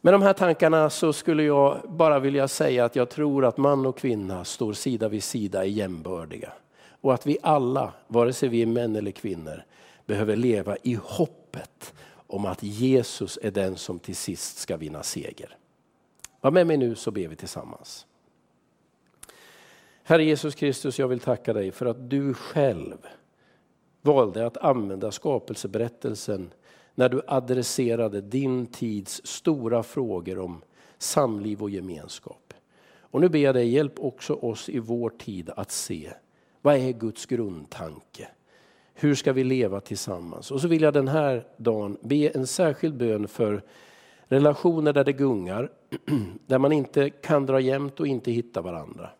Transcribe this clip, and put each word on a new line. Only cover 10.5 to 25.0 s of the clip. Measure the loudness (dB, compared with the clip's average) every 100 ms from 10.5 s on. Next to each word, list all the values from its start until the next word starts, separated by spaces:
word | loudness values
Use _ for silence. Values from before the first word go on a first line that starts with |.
| 2 -2 -4
i | -2 -4
hoppet | -6 -2 -2 -4 _ -16 -16 _ -20 -20 -20 -20 _
om | -6 -6
att | -6
Jesus | -8 -2 4 4 2 -8 -10 -6
är | -4
den | -2 -2 -4
som | -10 -10
till | -10 -10
sist | -8 -8 -10 -12
ska | -8 -8
vinna | -8 -10
seger. | -8 -8 -10 -14 -20 -20 _ _ _ _ _ _ -20 _
Var | 4
med | 4 4
mig | 4
nu | 2 0
så | -6
ber | -4 -8
vi | -10
tillsammans. | -12 -12 -12 -18 -18 -20 _ _ _ _ _ _ _ _ _ _ _ _ -20 -20 -20 -20 -20 -20 _ _
Herre | 4 6
Jesus | 6 2 -2 -2
Kristus, | -2 0 -4 -2
jag | 0
vill | 0
tacka | 0 -2 0
dig | -2 -4
för | -2 -4
att | -4 -4
du | -2 -2
själv | -4 -4 2 2 0 -8 -14 -18 -20 _ _ _ _ _ _ _ _
valde | 4 4 4 0 -4
att | 0
använda | 2 2 0 -4